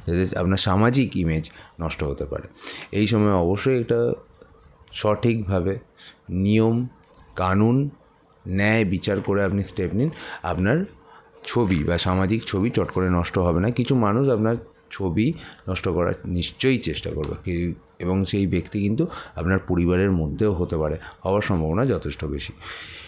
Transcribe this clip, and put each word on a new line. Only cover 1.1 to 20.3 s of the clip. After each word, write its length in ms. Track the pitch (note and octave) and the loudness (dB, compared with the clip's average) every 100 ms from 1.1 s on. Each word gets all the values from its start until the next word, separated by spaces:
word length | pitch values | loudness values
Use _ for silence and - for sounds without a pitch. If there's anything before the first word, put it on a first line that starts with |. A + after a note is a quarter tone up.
| F#2+ | 0
ইমেজ 320 | E2 D#2+ D#2 - - - | 0 0 -4 -12 -18 -8
নষ্ট 220 | D#2+ - | -6 -4
হতে 220 | D2 C#2 D2 | -4 -4 -6
পারে। 220 | - - - - - - | -8 -10 -16 -14 -14 -6
এই 160 | G2+ G#2 | 0 2
সময় 240 | A2 G#2 | 4 4
অবশ্যই 500 | F#2+ E2+ G2+ C3+ B2+ | 4 2 2 2 0
একটা 320 | A2+ A#2 A#2 - - - - - - - - | 2 2 0 -2 -8 -20 -20 -20 -20 -20 -16
সঠিকভাবে 880 | - G#2+ G#2 A#2 A#2 F#2 F#2+ F2+ G#2+ - - - - - | -2 0 2 2 0 0 0 0 -4 -8 -20 -20 -20 -6
নিয়ম, 580 | F2+ G2 A2 A2+ A2+ B2 - - - - - | 0 4 4 4 2 -2 -8 -20 -20 -12 -4
কানুন, 540 | F#2 G2 A2 B2+ C#3+ - _ _ _ _ F#2+ | 0 4 4 4 0 -4 _ _ _ _ -4
ন্যায় 380 | F#2+ G#2 A2+ G2+ | 2 4 4 2
বিচার 360 | F2+ - G2 | 0 0 -2
করে 220 | G2 G2 | 0 0
আপনি 200 | G2 G2+ | 2 0
স্টেপ 300 | F#2+ - F2+ | -2 -2 -2
নিন, 160 | F#2+ D3+ - - - | 0 -2 -4 -14 -8
আপনার 420 | E2+ E2+ F#2+ D#3 G3 - - - - - - | -4 0 2 2 -2 -10 -20 -20 -20 -16 -4
ছবি 380 | A#2+ G#2+ F2 | 0 2 2
বা 140 | D#2 F2 | 2 0
সামাজিক 460 | G2 F#2 F#2+ A2+ - | 2 2 2 0 -2
ছবি 240 | G2 A2+ | 0 0
চট 220 | A2 E2+ | 0 0
করে 180 | F#2 F#2 | 0 2
নষ্ট 280 | F2 E2+ G2 | 2 0 0
হবে 220 | F2 E2+ | 2 2
না। 100 | G#2+ | 0
কিছু 260 | A#2+ A#2+ C3 | 0 0 2
মানুষ 340 | G#2 A2 C#3 | 2 2 2
আপনার 260 | A2 A2 A#2+ - _ - | 2 0 -2 -6 _ -14
ছবি 420 | - F#2+ E2 B2 E3+ - - - | -4 -2 0 0 -2 -10 -12 -8
নষ্ট 200 | F#2 G2 | -4 -2
করার 240 | E2+ F2 F2+ - | 0 0 -2 -4
নিশ্চয়ই 520 | F2+ E2+ - C3 B2+ | -4 -4 -2 0 0
চেষ্টা 320 | - D2 E2 | -2 -6 -6
করবে, 240 | D#2 D2+ - - | -6 -6 -6 -4
কি-, 280 | E2+ F2 - - - | -2 -2 -6 -12 -8
এবং 260 | F2+ F#2+ F#2 | -2 0 2
সেই 220 | G#2 G2 | 0 2
ব্যক্তি 340 | F2+ - G#2 | 0 -2 -2
কিন্তু 260 | G2+ A#2 E3 - - - | 0 0 -2 -4 -12 -4
আপনার 240 | F2 F#2+ | 0 0
পরিবারের 520 | - F2 E2+ F2+ G2 | 0 0 2 4 2
মধ্যেও 420 | F2+ D2+ | 2 0